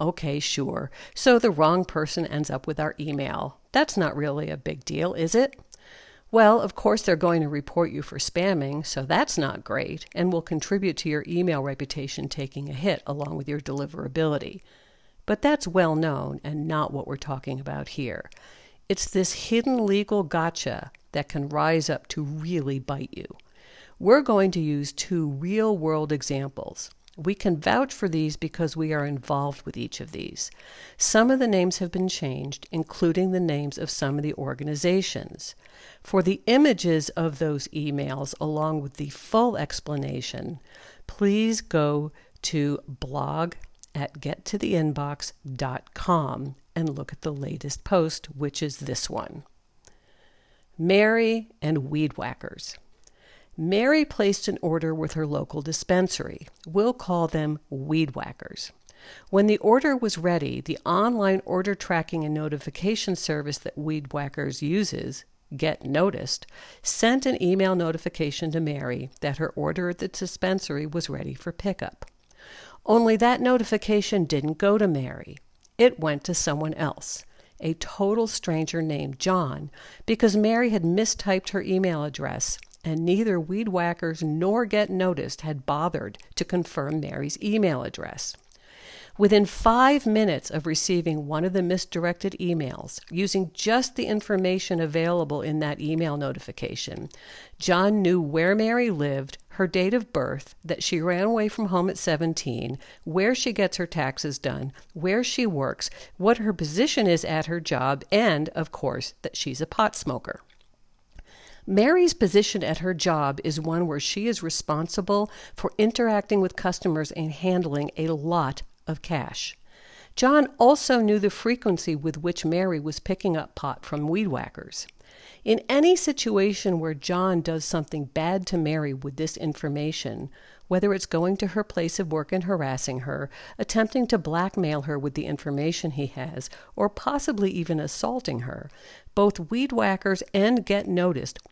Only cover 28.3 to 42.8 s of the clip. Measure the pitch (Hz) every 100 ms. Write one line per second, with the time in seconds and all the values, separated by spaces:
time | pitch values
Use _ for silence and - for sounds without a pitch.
28.3 | 151 156 - 160 160 156 151 143 143 -
29.3 | 143 143 131 143 117 120 - 117 - -
30.3 | - - - - - - - - 220 240
31.3 | 262 240 190 180 - 180 180 185 - 139
32.3 | 143 143 - - 165 156 - 170 165 185
33.3 | 185 170 143 147 - 160 - 143 143 147
34.3 | - 135 131 147 147 175 190 185 - -
35.3 | - - - - - - - - 196 175
36.3 | 196 - 254 294 196 175 160 147 - 165
37.3 | 143 156 143 - 156 147 143 143 135 143
38.3 | - 151 151 156 156 139 - 147 - -
39.3 | 220 240 185 147 - - 147 139 135 -
40.3 | - - 156 - - - - - - 202
41.3 | 214 226 220 - 165 147 147 151 - -
42.3 | - - 156 143 143